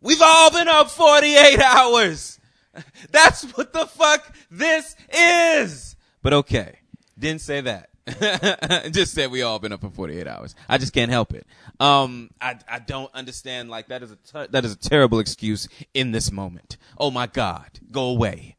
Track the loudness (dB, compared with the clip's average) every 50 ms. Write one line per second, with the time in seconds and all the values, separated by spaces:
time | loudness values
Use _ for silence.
0 | _ 0 2 4 6 6 8 8 8 6 6 2 0 2 4 2 2 2 0 2
1 | 4 6 6 6 4 6 6 8 8 8 6 6 4 4 6 4 4 4 4 2
2 | 2 0 -2 -8 -14 -16 -18 _ _ _ _ _ _ _ _ -20 -20 _ _ -20
3 | -20 -2 2 4 4 4 4 0 -12 -16 -10 -10 -10 -8 _ -8 -8 -8 -4 0
4 | 2 2 2 0 -2 -8 -20 -20 _ _ -10 -6 -2 -2 -2 -2 -4 -8 -20 _
5 | _ _ 0 2 4 4 4 4 2 2 2 0 -2 -4 -8 -14 -18 -20 -20 _
6 | _ _ _ _ _ 0 0 0 0 _ -4 -6 -6 -6 -16 _ _ _ _ -20
7 | _ _ _ -10 -8 -8 -8 -8 -10 -10 -8 -8 -6 -8 -10 -10 -14 _ _ _
8 | _ -18 -10 -6 -4 -4 -4 -2 -2 -2 -2 -2 -4 -4 -4 -4 -4 -6 -4 -4
9 | -4 -4 -2 -6 -6 -6 -4 -6 -6 -4 -6 -6 -8 -10 -12 -10 -14 -14 -12 -12
10 | -12 -12 -12 -12 -12 -14 -14 -16 -18 -20 -20 _ -8 _ -4 -4 -4 -4 -4 -4
11 | -2 -2 -2 -4 -4 -4 -8 -16 -16 _ _ _ _ -20 -8 _ 0 2 2 2
12 | 0 -2 -8 -14 -20 -20 _ _ -12 -12 -12 -12 _ -16 -16 -16 -12 -12 -14 -12
13 | -14 -16 _ -18 -18 -16 -18 -18 -16 -14 -14 -14 -14 -14 -16 -18 -16 _ -16 -16
14 | -16 -18 -20 _ _ _ _ -16 -16 -6 -4 -4 -4 -4 -8 -10 -8 -2 2 2
15 | 2 2 2 -2 -4 -4 -8 -10 -6 -6 -6 -6 -8 -14 _ -20 -20 _ _ -6
16 | -6 -4 -4 -6 -6 -6 -8 -8 -12 -12 -14 -18 _ _ -20 _ _ _ _ -6
17 | -6 -4 -4 -6 -8 -8 _ -6 -6 -6 -6 -10 -16 -20 _ -20 -20 _ -8 -6
18 | -6 -4 -2 -2 -4 -4 -6 -10 -18 -20 -20